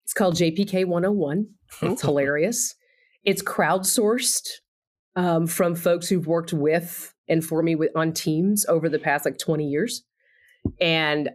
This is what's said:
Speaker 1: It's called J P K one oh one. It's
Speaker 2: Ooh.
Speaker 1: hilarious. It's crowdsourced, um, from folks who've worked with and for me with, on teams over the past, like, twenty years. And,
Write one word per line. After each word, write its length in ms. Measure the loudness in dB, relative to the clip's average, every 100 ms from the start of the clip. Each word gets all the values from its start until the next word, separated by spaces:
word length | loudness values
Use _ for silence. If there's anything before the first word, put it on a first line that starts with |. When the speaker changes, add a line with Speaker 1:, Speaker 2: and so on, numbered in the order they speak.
Speaker 1:
It's 100 | -8
called 220 | 0 0 2
J 160 | 0
P 120 | 0
K 200 | -2 0
one 200 | 0 0
oh 60 | 0
one. 360 | 0 0 -2 -4 -8 _ -6
It's 220 | -4 -2
Speaker 2:
Ooh. 20 | 0
Speaker 1:
hilarious. 680 | 2 0 0 0 -2 -6 -8 _ _ _ _
It's 180 | -2 0
crowdsourced, 1040 | -2 0 2 2 2 2 2 2 0 -2 -6 -14 _ _ _ _ _ -2
um, 320 | 2 2 0
from 260 | 0 0
folks 340 | 0 2 0 2
who've 180 | -2 0
worked 260 | -2 -2
with 600 | 0 2 2 -2 -10 -16 -18 -2
and 180 | 0
for 180 | 2 0
me 120 | 2
with, 160 | 2 0 0
on 160 | 0
teams 520 | -2 -2 0 2 2 2
over 200 | 0 2
the 100 | -2
past, 240 | 0 0
like, 140 | -2 -4
twenty 300 | -2 -2 -2
years. 360 | -2 -4 -6 -14 _ _ _ _ _ -10 -2
And, 480 | 2 2 2 0 -2